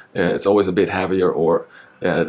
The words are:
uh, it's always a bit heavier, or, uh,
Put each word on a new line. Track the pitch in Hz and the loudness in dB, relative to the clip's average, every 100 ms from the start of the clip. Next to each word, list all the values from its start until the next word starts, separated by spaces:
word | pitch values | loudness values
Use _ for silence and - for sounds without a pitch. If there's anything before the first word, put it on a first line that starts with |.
| - - | -10 -2
uh, | |
it's | 87 - 98 | -2 0 2
always | 104 92 | 2 2
a | |
bit | 90 90 | 0 0
heavier, | 95 90 92 87 | -2 -2 0 0
or, | - 82 85 - - - _ 90 | 0 0 0 -4 -20 -20 _ -2
uh, | 82 | 0